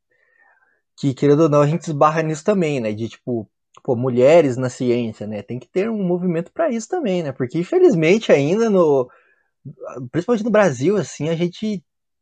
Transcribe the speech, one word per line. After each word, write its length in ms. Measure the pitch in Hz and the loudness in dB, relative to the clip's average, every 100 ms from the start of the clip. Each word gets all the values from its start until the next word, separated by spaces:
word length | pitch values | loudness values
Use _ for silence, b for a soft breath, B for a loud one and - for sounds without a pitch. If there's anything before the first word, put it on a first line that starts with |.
| _ _ _ _ _ _ _ _ _ | _ _ _ _ _ _ _ _ _
que 200 | - 139 | -6 -6
querendo 300 | 123 143 147 | 0 2 4
ou 40 | 160 | 4
não, 140 | 147 | 4
a 40 | 143 | 2
gente 180 | 170 | 0
esbarra 380 | 170 143 151 165 | -6 0 2 2
nisso 220 | 156 156 | -4 -4
também, 360 | - 202 160 139 | -2 0 0 -2
né? 120 | 110 | -4
De, 160 | 107 113 | -6 -8
tipo, 420 | - - 117 104 _ _ _ | -10 -8 -8 -8 _ _ _
pô, 140 | - 117 | -6 -2
mulheres 640 | 131 120 131 170 143 123 | -2 4 6 6 4 0
na 100 | 127 | -6
ciência, 580 | - 123 120 117 101 104 | -4 -2 0 -2 -8 -10
né? 140 | 104 | -10
Tem 160 | - 123 | -10 -14
que 80 | - | -8
ter 220 | 180 220 | -6 -4
um 140 | 214 | -4
movimento 500 | 180 175 180 165 175 | -2 -2 -2 -4 -6
pra 180 | - 320 | -4 -2
isso 160 | 226 - | -2 -6
também, 360 | 370 247 180 | -4 -2 -2
né? 100 | 151 | -4
Porque, 260 | - 123 160 | -6 -6 -4
infelizmente, 720 | 180 370 359 175 156 220 - | -2 4 4 4 2 2 4
ainda 380 | 151 143 208 226 | 2 2 0 2
no, 420 | 190 160 139 123 b b b b _ 139 - - - 127 | 2 4 2 0 b b b b _ -20 -18 -16 -14 -8
principalmente 320 | 156 175 226 | -6 -2 -2
no 60 | 220 | 0
Brasil, 480 | 208 190 120 151 208 | 2 2 2 0 0
assim, 320 | 143 - 147 | -4 -6 -6
a 40 | |
gente 480 | 165 175 - 214 196 - _ _ _ | -2 -4 -4 -6 -8 -10 _ _ _